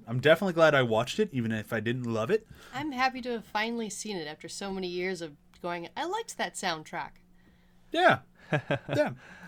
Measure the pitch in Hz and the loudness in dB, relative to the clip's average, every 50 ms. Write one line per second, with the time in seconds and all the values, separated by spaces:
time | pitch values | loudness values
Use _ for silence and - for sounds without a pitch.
0 | - - 117 123 - 147 160 165 202 190 165 165 160 156 147 135 127 117 113 110 | -6 -4 -2 4 6 6 6 6 4 0 4 6 6 8 8 6 4 4 4 2
1 | 123 - - - 214 208 - 127 113 110 110 110 104 - 120 113 104 117 123 127 | 2 0 0 0 0 0 0 -2 0 0 0 -2 -2 -2 -4 -2 0 0 -2 -2
2 | 123 117 113 107 113 147 208 214 - - - - - - - 262 294 311 262 247 | -2 -2 -2 0 0 0 0 -2 -2 -6 -20 -20 -18 -12 -8 -6 -6 -4 -2 0
3 | 262 262 247 262 233 247 240 226 226 - - 208 214 233 233 233 226 202 190 - | 0 0 0 -2 -6 -6 -6 -6 -6 -6 -4 -2 -2 -2 -2 -4 -4 -6 -8 -8
4 | - 214 202 180 156 147 156 - - 165 - - 196 196 190 190 185 180 175 180 | -8 -6 -6 -6 -6 -8 -10 -12 -12 -12 -10 -8 -6 -6 -4 -4 -4 -4 -4 -2
5 | 180 190 190 160 170 156 147 - - - - - - 175 175 175 170 - - - | -2 -4 -4 -4 -8 -10 -12 -16 -20 -20 -18 -10 -6 -6 -6 -6 -8 -10 -8 -6
6 | 302 339 392 440 453 - - - 220 180 - - - 180 165 156 156 - - 160 | -6 -4 -4 -6 -6 -8 -6 -6 -6 -6 -6 -4 -4 -4 -4 -4 -6 -10 -8 -8
7 | 143 - - - - - - - - - _ _ _ _ _ - _ - - 320 | -8 -10 -12 -20 -20 -20 -20 -20 -20 -20 _ _ _ _ _ -20 _ -4 0 4
8 | 359 330 127 - - - - - - - - 143 - - 147 123 - - 139 - | 6 6 6 4 0 -14 -20 -16 -6 -2 -2 -2 0 -2 -4 -4 -2 -2 0 0
9 | 294 220 127 - - - - - - | 0 0 -2 -8 -16 -20 -20 -8 0